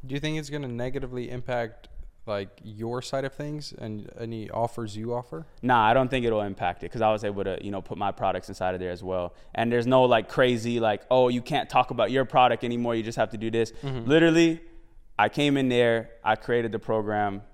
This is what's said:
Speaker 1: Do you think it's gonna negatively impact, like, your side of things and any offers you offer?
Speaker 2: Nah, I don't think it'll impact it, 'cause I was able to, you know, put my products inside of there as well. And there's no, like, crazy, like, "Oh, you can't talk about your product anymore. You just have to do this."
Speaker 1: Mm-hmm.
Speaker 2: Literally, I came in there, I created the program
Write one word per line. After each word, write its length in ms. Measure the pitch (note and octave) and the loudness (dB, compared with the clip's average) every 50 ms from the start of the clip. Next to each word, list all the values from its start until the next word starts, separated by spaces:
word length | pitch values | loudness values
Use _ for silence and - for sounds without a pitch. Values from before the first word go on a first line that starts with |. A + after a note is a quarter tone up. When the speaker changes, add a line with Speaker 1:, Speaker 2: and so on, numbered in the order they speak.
| - | -10
Speaker 1:
Do 80 | C3 C3 | -6 -8
you 40 | C#3+ | -4
think 200 | C#3+ D#3 D#3 D#3 | -4 -2 -4 -4
it's 100 | D3+ C3+ | -6 -6
gonna 180 | C#3+ D3 C#3+ B2+ | -8 -8 -6 -6
negatively 600 | A#2+ A#2 A#2+ B2+ B2+ C#3 C3 B2 B2+ B2 B2 - | -6 -6 -4 -4 -4 -4 -6 -6 -8 -8 -8 -8
impact, 580 | B2 B2 A#2+ - B2+ A#2+ A#2 A2 G#2+ - - - - - - - _ _ - | -8 -8 -6 -4 -4 -4 -4 -4 -8 -14 -20 -18 -14 -14 -14 -14 _ _ -8
like, 240 | - G#2 G2+ G2+ F#2+ - - - | -6 -6 -6 -6 -8 -12 -20 -18
your 380 | A2 G#2+ G#2 A2 A2+ A#2+ B2 | -18 -12 -8 -8 -6 -6 -6
side 220 | B2 - - C3+ C3 | -8 -6 -4 -4 -4
of 100 | C3+ - | -4 -8
things 380 | - D3 D3 D3+ D3+ C#3+ - - - | -8 -10 -8 -8 -8 -10 -12 -14 -12
and 340 | - A2+ G#2+ G#2+ G2+ - - - | -10 -10 -10 -10 -12 -14 -14 -12
any 300 | A#2 A2+ A2+ A2+ G#2+ - | -10 -10 -8 -10 -10 -8
offers 480 | - A2 A#2 A#2+ - - A#2 G#2+ G#2 G#2 | -4 -4 -4 -4 -4 -6 -10 -8 -8 -8
you 160 | G#2+ A#2 A#2+ | -8 -6 -6
offer? 320 | A#2+ B2 - - D#3+ D#3+ - - - | -6 -8 -8 -12 -14 -14 -14 -18 -6
Speaker 2:
Nah, 200 | - B2 B2+ A#2 A2 G#2+ | 0 2 4 6 6 6
I 60 | A#2 | 6
don't 160 | C3 C3 B2 | 6 4 2
think 160 | B2+ C3 A#2+ | 0 0 0
it'll 160 | A#2 A2 G#2+ | 2 0 0
impact 420 | G#2 G2+ G2 - G#2+ F2+ F2 - - | 0 -2 -6 -4 -4 -4 -4 -4 -10
it, 80 | F2 | -10
'cause 100 | - B2+ | -4 0
I 100 | A2 G#2+ A2 | 2 2 2
was 100 | G#2+ G#2+ | 2 0
able 200 | G#2 G2+ G2 G2 | -4 -4 -4 -4
to, 180 | F#2+ F#2 - - | -4 -4 -6 -6
you 80 | G2+ | -6
know, 100 | G2+ F#2+ | -8 -8
put 160 | F2+ - - F2 | -8 -8 -8 -6
my 140 | G2+ G2 | -4 -4
products 380 | F#2+ - G#2+ G2 F#2 F#2 F#2 - | -4 -2 -2 -2 -2 -2 -6 -8
inside 240 | G2 - F#2 F#2 F#2 | -8 -4 -4 -4 -2
of 80 | F2+ | -2
there 100 | F2+ F2+ | -4 -6
as 120 | F2 F2+ F#2 | -8 -8 -6
well. 300 | F#2 F#2 F#2 F2+ F2+ - - - - - | -6 -4 -4 -4 -6 -8 -14 -20 -12 -6
And 160 | - A#2 A#2+ | -4 -2 0
there's 160 | A#2+ A#2+ A#2 A#2+ | 0 0 2 4
no, 160 | B2+ C3 B2+ | 6 6 6
like, 240 | B2 B2 A2+ G#2 - | 6 4 2 2 0
crazy, 520 | - - C3+ B2+ B2 A#2 A2 A#2+ A#2+ A#2 | 0 2 4 4 4 0 -2 -2 -2 0
like, 220 | A2+ A2 G#2 G2+ - - | 0 0 0 -2 -2 0
"Oh, 200 | B2+ B2+ B2+ B2+ | 2 4 4 4
you 120 | B2 A#2+ | 2 -2
can't 280 | A#2 - D#3 C3+ - - | -4 -2 -4 -4 -4 2
talk 220 | - B2+ B2+ - | 2 2 2 2
about 200 | - A#2 A2+ G2+ | 0 0 0 0
your 140 | B2 C3 C3+ | 2 0 0
product 380 | A#2 - C#3+ B2+ B2 A#2 A2+ - | 2 4 4 6 6 4 2 -2
anymore. 280 | A#2+ A#2+ A#2+ A#2+ A#2+ A#2 | -4 -2 -2 -2 -2 -2
You 80 | A#2 A2 | -2 -2
just 140 | A2 A#2 - | -4 -2 -2
have 120 | A2+ G#2+ | -2 -2
to 80 | G#2+ G#2+ | -2 -6
do 120 | G#2+ A2+ | -6 -2
this." 220 | A2 A2+ A2+ G#2+ - - - | 0 0 0 0 -2 -10 -8
Speaker 1:
Mm-hmm. 260 | C#3 C3 C3 A2+ A#2 | -8 -6 -6 0 4
Speaker 2:
Literally, 520 | C#3+ E3 E3 E3 D#3+ E3 E3+ E3 D#3+ E3 - - - - - - - - - - - - | 6 8 8 8 6 6 6 4 2 0 -8 -18 -20 -20 -20 -20 -20 -20 -20 -20 0 2
I 100 | G#2+ G#2+ | 2 2
came 260 | - - C#3+ D3 C#3 C#3 | 4 2 2 2 2 2
in 120 | C3+ B2+ | 2 2
there, 400 | B2 A#2+ A#2+ A#2 A#2 A#2 A2+ - - - _ | 4 4 6 6 4 2 -2 -6 -16 -6 _
I 120 | G2+ A2 | 0 0
created 360 | A2 - - A#2+ A#2+ A#2 A2+ | 0 0 -2 0 0 0 0
the 80 | G#2 A2 | -4 -6
program 640 | - - A2+ A2 G#2+ G#2 G#2+ G#2 G#2 G2+ G2 G2+ G#2 - | -4 -2 -2 -2 0 0 0 0 0 -2 -4 -6 -12 -16